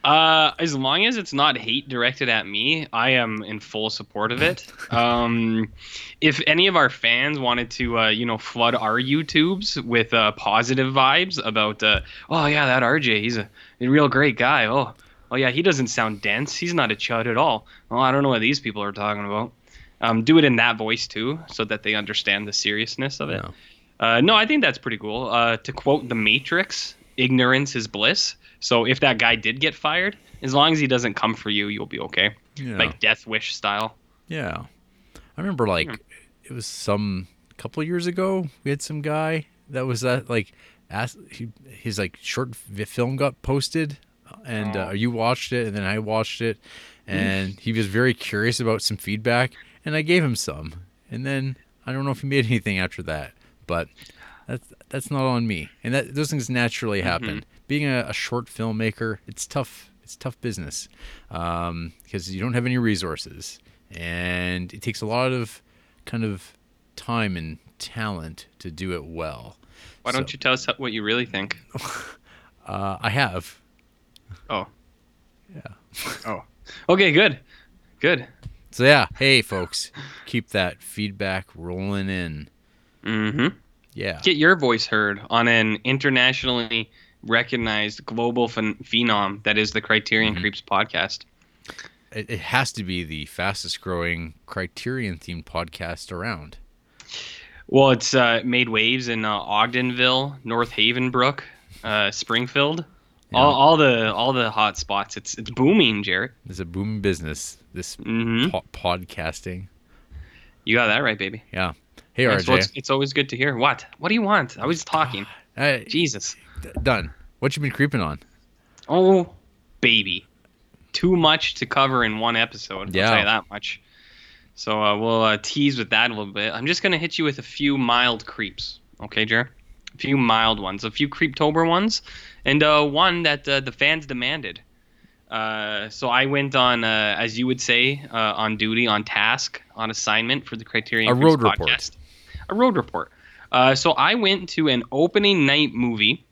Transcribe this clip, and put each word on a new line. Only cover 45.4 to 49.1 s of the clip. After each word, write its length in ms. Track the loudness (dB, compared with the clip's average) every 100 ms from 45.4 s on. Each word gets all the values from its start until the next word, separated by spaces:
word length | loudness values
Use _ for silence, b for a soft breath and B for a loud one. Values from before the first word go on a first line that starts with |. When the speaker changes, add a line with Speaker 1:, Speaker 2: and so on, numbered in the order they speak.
| -2
Speaker 2:
it, 140 | -4 -2
and 100 | -2
then 80 |
I 140 | -2 -2
watched 420 | -2 -2 -2 -4
it, 180 | -4 -4 B B B B -6
and 440 | -2 0 0 -4 -6
Speaker 1:
Mm. 40 |
Speaker 2:
he 120 | -4
was 140 | -2 0
very 280 | 2 2
curious 460 | 0 -4 -2 0 0
about 200 | 0 0
some 140 | -2 -6
feedback, 560 | -6